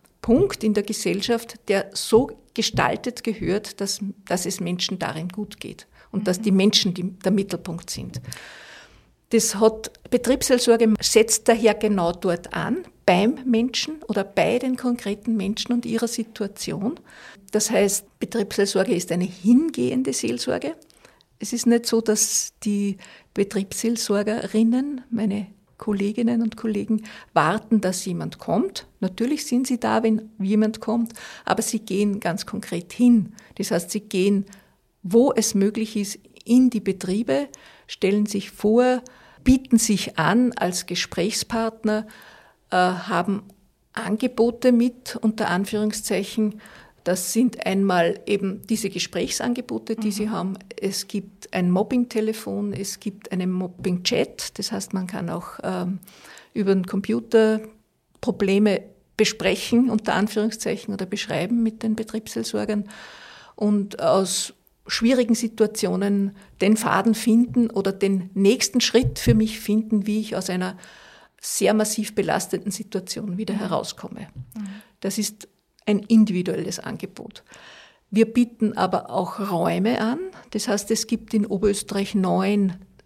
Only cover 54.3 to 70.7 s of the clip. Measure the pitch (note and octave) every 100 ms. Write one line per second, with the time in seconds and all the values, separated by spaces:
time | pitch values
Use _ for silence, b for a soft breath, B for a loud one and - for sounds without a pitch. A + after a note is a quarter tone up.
54.3 | - - - F#3+ G3 - F#3+ F3+ - E3+
55.3 | E3+ F3 - - F3+ F3+ F#3+ - B B
56.3 | B B A3+ G3 G3 F3+ G3 G3+ A3+ A3+
57.3 | A3+ A3 A3 A3 - _ _ _ _ -
58.3 | F3+ G3 G3 G#3+ F#3 - _ _ - G#3+
59.3 | - F#3+ - - A#3+ B3+ G#3+ - F#3 G#3+
60.3 | G#3+ A3 A3 G3 G3 - G3 F#3 G3+ -
61.3 | D3 F#3 A#3+ A3+ A3 A3 A3 A3 A3+ A3
62.3 | A#3 A3 G#3+ G#3 G#3 C#3 B B B B
63.3 | B B B G#3 G#3 G3+ - E3 F#3 F#3
64.3 | - - - _ _ - - A3+ C4 A#3+
65.3 | A3+ A3+ - G#3+ G#3+ F#3+ F#3 G3+ G3+ G3
66.3 | - B B F#3+ G#3+ A#3+ F#3+ A3 A3 A#3+
67.3 | A3+ A#3+ B3 A#3 G3 F#3+ F#3+ G3 G3 F3+
68.3 | F#3+ G3 B3 - B3 - A#3 - - -
69.3 | A3 A3 - - G#3+ G#3+ G#3+ G#3 G#3+ G#3+
70.3 | - F#3 F3+ F3+